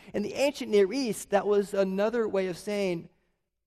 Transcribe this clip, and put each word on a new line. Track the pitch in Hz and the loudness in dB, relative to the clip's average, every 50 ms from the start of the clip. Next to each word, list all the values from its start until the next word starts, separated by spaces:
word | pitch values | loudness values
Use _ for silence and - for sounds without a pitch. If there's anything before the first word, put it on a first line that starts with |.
| - - - | -18 -8 -6
In | - | -6
the | 208 202 - | -4 -4 -2
ancient | - 262 285 277 - 254 220 | 0 0 0 0 -2 -2 2
Near | 214 202 196 180 240 | 4 6 6 4 2
East, | 277 269 226 190 - - - | 0 -2 -2 -4 -6 -4 -2
that | 196 196 185 | 0 0 2
was | 202 208 202 202 190 - | 2 2 2 2 2 0
another | 196 196 190 190 196 202 220 233 240 220 | 0 0 0 0 0 0 0 0 -2 -2
way | 208 190 190 190 | 0 0 -2 -2
of | 185 170 - | -2 -4 -6
saying, | - 214 208 202 202 185 175 170 160 - _ _ _ _ _ _ _ _ _ _ _ | -6 -6 -4 -2 -2 -2 -2 -4 -6 -12 _ _ _ _ _ _ _ _ _ _ _